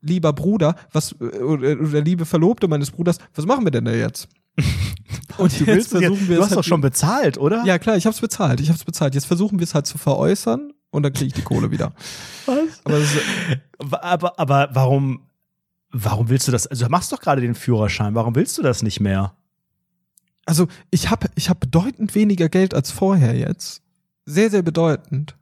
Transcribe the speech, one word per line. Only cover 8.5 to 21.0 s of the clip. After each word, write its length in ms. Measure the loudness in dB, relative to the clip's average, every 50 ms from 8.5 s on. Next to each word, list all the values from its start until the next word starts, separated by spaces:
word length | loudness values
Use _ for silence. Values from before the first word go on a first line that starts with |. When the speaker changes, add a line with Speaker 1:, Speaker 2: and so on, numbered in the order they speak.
| 0 0
Speaker 1:
Ich 80 | 2 0
hab's 160 | 0 0 -2
bezahlt. 300 | -10 -4 -2 -2 0 0
Jetzt 120 | -2 -2
versuchen 320 | 0 0 0 0 0 0 -2
wir 60 | -2
es 100 | 0 -2
halt 120 | -2 -2
zu 100 | -2 -8
veräußern 760 | -4 0 0 0 2 2 2 2 0 0 -2 -2 -2 -4 -10 -16 _ _ _
und 120 | -4 -2 -2
dann 80 | -2
krieg 160 | -2 -2 -4 -4
ich 60 | -4
die 80 | -6
Kohle 280 | -4 -2 -2 0 0 -2
wieder. 220 | -2 -4 -4 -6 -6 -12 -18 -18 -16 -16
Speaker 2:
<laughs> 260 | -18 -18 -18 -10 -4
Was? 340 | -2 0 0 0 -2 -4 -10 _
Speaker 1:
Aber 140 | 0 2 2
das 160 | 2 2 0
ist 80 | -2 -2 -2 -6 -6 -4 -4 -4 -4 _ _ -18 _
Speaker 2:
Wa-, 220 | -8 -6 -6 -6
aber, 360 | -2 -2 -2 0 0 -4 -2 -2
aber 320 | 0 2 4 2 2 2
warum, 560 | 2 2 2 4 4 2 0 -2 -4 -6 _ _ _ _ _ _ _ _ _ _ _ _ _ _
warum 360 | -10 -6 -4 -4 -2 -2 0 2
willst 200 | 2 0 2 0
du 40 |
das? 140 | 0 0 -2
Also 180 | -4 -4 -4 -2
du 60 | 0
machst 220 | 0 0 -2 -2
doch 80 | -8 -6
gerade 200 | 0 0 0 2
den 140 | 0 -2 -4
Führerschein. 600 | -4 -2 0 0 2 2 0 0 -2 -2 0 0
Warum 180 | 0 0 0 0
willst 240 | 0 0 0 -2 -2
du 40 |
das 200 | 0 0 0 0
nicht 180 | -2 -4 -2 0
mehr? 340 | 0 0 0 0 -2 -4 -6 _ _ _ _ _ _ _ _ _ _ _ _ _ _ _ _ _ _ _ _ _ _
Speaker 1:
Also 200 | -2 2 2 2 0 -2 -14 -8 _
ich 200 | -2 0